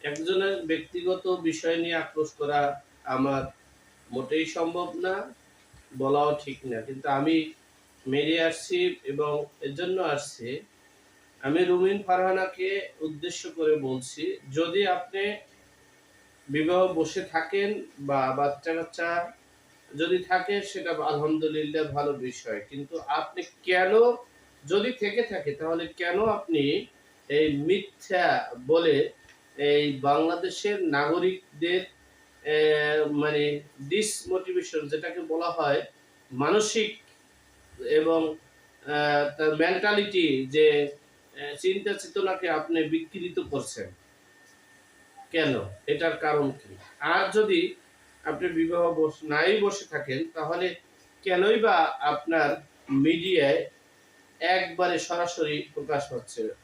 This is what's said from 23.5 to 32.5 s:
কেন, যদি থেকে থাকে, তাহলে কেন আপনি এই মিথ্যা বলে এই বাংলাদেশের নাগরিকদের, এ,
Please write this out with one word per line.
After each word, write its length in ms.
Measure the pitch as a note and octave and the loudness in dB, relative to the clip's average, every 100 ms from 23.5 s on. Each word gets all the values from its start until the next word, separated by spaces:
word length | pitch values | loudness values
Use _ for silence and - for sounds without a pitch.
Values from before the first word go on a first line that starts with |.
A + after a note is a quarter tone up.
| _ | _
কেন, 300 | F3+ F#3 F#3 A3 A#3+ A#3+ - - - _ C#3 | 0 2 6 6 6 4 -8 -20 -20 _ 0
যদি 240 | G3 A#3 | 0 0
থেকে 300 | B3 G3+ G#3+ | -2 -2 0
থাকে, 280 | A3+ F#3+ D3 | -2 -4 -4
তাহলে 360 | C#3+ D#3+ E3 E3 | -4 -4 -4 -4
কেন 380 | - F3 F#3 | -4 -2 2
আপনি 600 | A3 G3+ - D3+ C#3 F#3+ B3 _ _ _ - | 2 0 0 0 2 0 -4 _ _ _ -2
এই 300 | D3 D#3 C#3+ | 2 2 0
মিথ্যা 960 | D#3 G3+ - _ - F#3 E3 - - - B2+ | 0 0 -2 _ -2 2 2 2 -2 -10 2
বলে 420 | E3 E3 C#3 D3+ - - - _ - | 4 6 4 2 -4 -20 -20 _ -2
এই 360 | D3 D3 D3 | 2 4 2
বাংলাদেশের 880 | C3+ C#3 C#3+ E3 - - - G#3 G#3 | 0 2 4 2 0 -4 -4 -2 0
নাগরিকদের, 1000 | D#3 C#3+ D3 E3+ F#3 F#3 _ D3 E3+ F#3 F#3 _ _ _ _ _ | 0 2 2 2 0 -2 _ -6 -2 -2 -4 _ _ _ _ _
এ, 600 | D3 | -2